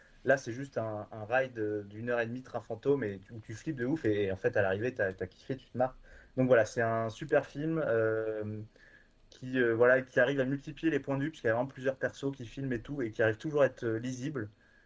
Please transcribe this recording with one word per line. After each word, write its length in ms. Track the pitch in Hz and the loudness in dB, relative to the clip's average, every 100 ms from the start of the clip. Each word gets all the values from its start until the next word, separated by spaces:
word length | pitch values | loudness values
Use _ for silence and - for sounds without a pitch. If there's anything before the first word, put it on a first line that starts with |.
| - - 120 | -20 -8 2
Là, 100 | 135 | 2
c'est 160 | - | 2
juste 240 | 117 139 - | -8 -6 -4
un, 320 | 110 107 101 | -4 -6 -8
un 120 | 110 | -10
ride 600 | 104 127 131 117 107 104 101 | -2 0 0 -2 -2 -2 -6
d'une 220 | 107 120 | -8 -2
heure 100 | 120 | -2
et 60 | 117 | -2
demie 160 | 123 | -4
train 180 | 127 117 | -8 -10
fantôme 420 | - 110 139 143 | -8 -4 0 2
et, 200 | 110 98 98 | 0 -6 -10
où 60 | 117 | -16
tu 140 | - | -12
flippes 220 | 110 - 135 | -10 -8 -4
de 100 | 123 | -2
ouf 180 | 156 | 0
et, 200 | 110 104 | 2 2
et 80 | 101 | 0
en 40 | 95 | 0
fait, 180 | 123 110 | 0 2
à 40 | |
l'arrivée, 300 | 98 98 120 | 0 0 -2
t'as, 200 | 123 101 | -2 -2
t'as 120 | 95 92 | -2 -10
kiffé, 300 | - - 135 | -10 -8 -8
tu 140 | - | -8
te 80 | 117 | -2
marres. 180 | 127 - - - - - | -2 -2 -20 -20 -10 0
Donc 100 | 127 | 6
voilà, 180 | 123 107 | 6 6
c'est 160 | - | 2
un 260 | 113 113 113 | 0 0 -2
super 380 | 110 147 147 131 | -6 0 2 0
film, 360 | 139 156 160 151 | -6 -2 -2 0
euh, 760 | 113 110 110 110 107 104 107 107 - - - _ _ - | 2 2 0 -2 -4 -6 -8 -12 -18 -20 -20 _ _ -20
qui, 280 | - 127 131 | -16 -4 2
euh, 140 | 120 | 2
voilà, 280 | 113 123 131 | 6 6 6
qui 180 | 131 - | 4 2
arrive 200 | 123 139 | 2 2
à 40 | |
multiplier 460 | 127 139 156 147 160 | 0 -2 -6 -2 0
les 100 | 143 | 0
points 160 | 139 135 | -2 -2
de 80 | |
vue, 60 | 147 | -2
puisqu'il 160 | 156 117 | -2 0
y 40 | |
a 40 | |
vraiment 140 | 113 131 | 0 0
plusieurs 280 | 135 131 131 | -2 -4 -2
persos 360 | 127 - 139 | -4 -4 -6
qui 120 | 135 113 | -6 -10
filment 260 | - 135 | -8 -4
et 80 | 123 | -4
tout, 200 | 113 143 | -4 -6
et 100 | 117 | -6
qui 100 | 107 | 2
arrive 140 | 110 107 | 2 2
toujours 240 | 160 147 | -2 2
à 40 | 131 | 2
être, 180 | - | 2
euh, 140 | 117 113 | -2 -2
lisible, 500 | 127 123 131 147 104 - _ _ | -4 -6 -6 -6 -8 -12 _ _